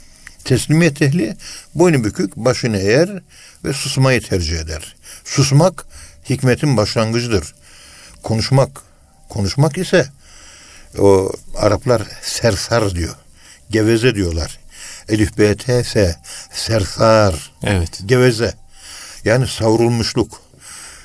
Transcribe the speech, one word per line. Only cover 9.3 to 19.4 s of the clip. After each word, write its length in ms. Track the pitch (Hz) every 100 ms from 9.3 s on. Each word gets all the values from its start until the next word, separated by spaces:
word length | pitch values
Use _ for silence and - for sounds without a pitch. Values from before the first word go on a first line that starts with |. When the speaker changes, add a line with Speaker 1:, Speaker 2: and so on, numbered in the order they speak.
| 110 98 135 147 185
Speaker 1:
ise 300 | 175 180 - - - - - - - - - -
o 340 | 101 95 95 - - -
Araplar 460 | 107 101 127 113 98 -
sersar 720 | - - - - - 117 101
diyor. 220 | 87 80 - - - - - -
Geveze 440 | 107 107 113 127
diyorlar. 440 | 101 87 80 76 - - - - - -
Elif, 300 | 107 101 -
B, 180 | 104 101
T, 280 | - 123
S, 320 | 117 113 92 - - - -
sersar. 1000 | - - 110 92 - 113 110 104 73 - -
Speaker 2:
Evet. 380 | - 95 82 - 95
Speaker 1:
Geveze. 480 | 127 127 110 104 - - - - - - -
Yani 220 | 101 123